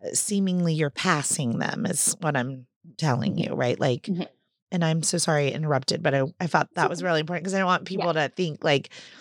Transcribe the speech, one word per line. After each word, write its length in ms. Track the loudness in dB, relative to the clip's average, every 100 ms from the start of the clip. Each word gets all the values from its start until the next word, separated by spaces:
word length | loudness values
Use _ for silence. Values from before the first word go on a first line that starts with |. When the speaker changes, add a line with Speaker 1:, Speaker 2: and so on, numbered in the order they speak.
| -6
Speaker 1:
seemingly 640 | -4 -2 0 2 2 2
you're 160 | 2 0
passing 720 | 0 2 2 0 -2 0 0
them 260 | -2 -2 -2
is 280 | 0 -2 0
what 160 | 0 0
I'm 300 | -2 -6 -14 _ -20 -2
telling 380 | 0 2 0 -2
Speaker 2:
Mm-hmm. 160 | -2
Speaker 1:
you, 20 |
right? 260 | 0 0 0
Like, 220 | 0 0
Speaker 2:
Mm-hmm. 220 | -2 -4 -4 _ _ _ _
Speaker 1:
and 140 | 0
I'm 180 | 2 2
so 160 | 0 0
sorry 280 | 2 2 2
I 80 |
interrupted, 480 | 0 0 0 0 -2
but 120 | 0
I, 80 | 2 0 -2
I 60 | 0
thought 200 | 0 0
that 100 | 0 0
Speaker 2:
It's 40 |
Speaker 1:
was 80 | 0
Speaker 2:
okay. 60 | 0
Speaker 1:
really 140 | 0
important 240 | 0 -4 -2
'cause 80 |
I 40 | 0
don't 80 | 2
want 180 | 0 -2
people 260 | -2 0
Speaker 2:
Yeah. 120 | 2 0
Speaker 1:
to 80 |
think, 300 | 0 -4 -2
like, 260 | 2 2 0 -12 -20 -20